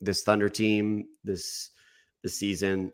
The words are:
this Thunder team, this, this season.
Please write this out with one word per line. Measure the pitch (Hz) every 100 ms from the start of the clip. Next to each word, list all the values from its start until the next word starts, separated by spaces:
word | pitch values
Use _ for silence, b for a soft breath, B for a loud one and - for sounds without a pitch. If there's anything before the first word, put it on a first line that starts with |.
this | 95 95
Thunder | - 104 104
team, | 104 107 107 107 107 - -
this, | 101 92 - - - _ _ _ _ _
this | - -
season. | 101 87 98 95 92